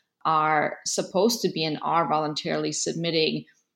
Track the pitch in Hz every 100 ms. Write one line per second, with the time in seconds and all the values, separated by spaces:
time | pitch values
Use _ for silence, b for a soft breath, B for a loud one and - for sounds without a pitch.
0 | b _ 156 156 156 156 147 - - -
1 | - 185 220 240 185 160 160 151 151 160
2 | 160 151 151 147 165 156 151 151 170 160
3 | 170 160 156 156 b b _